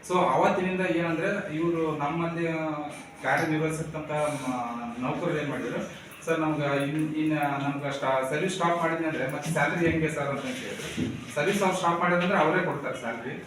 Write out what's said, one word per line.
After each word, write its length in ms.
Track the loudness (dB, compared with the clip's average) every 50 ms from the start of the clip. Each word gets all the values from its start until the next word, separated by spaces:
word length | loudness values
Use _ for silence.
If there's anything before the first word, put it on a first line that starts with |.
| -4 0
So 60 | 2
ಅವತ್ತಿನಿಂದ 680 | 2 4 4 4 4 4 4 4 4 2 0 0 0 0 2 2
ಏನಂದ್ರೆ 600 | 2 2 2 0 0 0 0 0 -2 -4 -4 -2
ಇವರು 420 | 0 0 0 2 2 0 0 0 0
ನಮ್ಮಲ್ಲಿ, 500 | -2 -2 0 0 0 0 0 -2 -2 -2
ಆ, 220 | 0 -2 -2 -2 -4 -4 -6 -8 -10 -12 -14 -16 -16 -6 0
ಕಾರ್ಯನಿರ್ವಹಿಸಿರ್ತಂಥ 880 | 0 2 2 2 2 2 2 2 0 0 -2 -4 -6 -6 -8 -6 -2
ಮ-, 920 | 0 0 0 0 0 -2 -4 -4 -2 -2 -2 -4 -4 -6 -6 -6 -6 -4 -2
ನೌಕರರು 340 | -2 -2 -2 0 0 0 0
ಏನ್ 120 | -2 -2
ಮಾಡಿದ್ರು, 300 | -2 -4 -4 -4 -4 -4 -4 -6 -10 -14 -16 -16 -16 -10 -2
"ಸರ್, 140 | 0 0 2
ನಮ್ಗೆ 500 | 2 0 0 0 0 2 2 2 0 0
ಇನ್, 260 | 0 0 0 0 0
ಇನ್ 200 | 0 2 2 2
ನಮ್ಗೆ 560 | 2 2 0 0 0 -2 -2 -2 -2 -4 -4
ಸ್ಟಾ-, 380 | -4 -2 0 0 2 2 2 0
ಸರ್ವಿಸ್ 240 | 0 0 0 0 0
ಸ್ಟಾಪ್ 280 | 0 2 2 2 2
ಮಾಡಿದ್ನಿ 260 | 2 0 0 0 0 -2
ಅಂದ್ರೆ 260 | 0 -2 -2 -2 -2
ಮತ್ತೆ 180 | -4 -2 -2
ಸ್ಯಾಲರಿ 400 | 2 2 2 2 2 2 2 4
ಹೆಂಗೆ 160 | 4 4 2 0
ಸರ್?" 200 | 0 0 -2 -2
ಅಂತ 140 | -2 -2
ಕೇಳಿದ್ರು. 920 | -4 -4 -6 -6 -6 -8 -8 -8 -8 -6 -2 -2 -2 -2 -2 -6 -8 -6 -2
ಸರ್ವಿಸ್ 280 | 0 2 2 2 4 2
ಅವ್ರು 140 | 2 2 2
ಸ್ಟಾಪ್ 220 | 2 2 2 4
ಮಾಡಿದ್ರೆ 380 | 4 4 4 4 4 4 4 4
ಅವರೇ 260 | 4 4 4 2 2
ಕೊಡ್ತಾರೆ 360 | 0 -2 -2 -4 -4 -6 -4
ಸ್ಯಾಲರಿ. 440 | -4 -6 -6 -4 -6 -6 -8 -8 -10